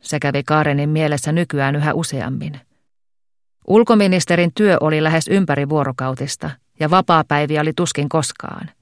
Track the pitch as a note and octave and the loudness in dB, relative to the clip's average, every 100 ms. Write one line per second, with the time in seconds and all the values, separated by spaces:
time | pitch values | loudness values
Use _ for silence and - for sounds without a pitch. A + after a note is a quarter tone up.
0 | - D3+ C#3+ C#3 C#3 D3+ D3+ C#3+ D3 D#3 | -6 -4 -2 -2 0 0 2 0 0 0
1 | D#3 D3 - D#3+ F3 D3 C#3 D3 D3+ D3 | 0 -2 -2 -2 -2 -2 -2 0 -2 -2
2 | E3 C3+ G#2 C3 D3+ C#3 _ _ _ _ | -4 -6 -6 -6 -8 -14 _ _ _ _
3 | _ _ _ _ _ _ - G3+ A#3 A3 | _ _ _ _ _ _ 2 2 6 4
4 | G3+ F#3 - F3 F3 - G#3 F3+ D#3 D#3 | 4 2 2 0 0 2 2 4 2 2
5 | D#3 D#3+ - G3 E3+ C#3+ C#3+ D3+ C#3 B2+ | 2 0 0 0 0 -2 0 -2 -2 -4
6 | C3 C3 C#3 - D#3 C3+ _ _ D3+ F3+ | -6 -6 -8 -8 -10 -12 _ _ 2 2
7 | F3 E3 D3+ D3 D3 D3+ D#3 - F3 - | 4 2 4 0 0 -2 -2 -2 -4 -2
8 | D3 D#3+ D3 - - - E3 _ | -2 -2 -4 -8 -14 -14 -16 _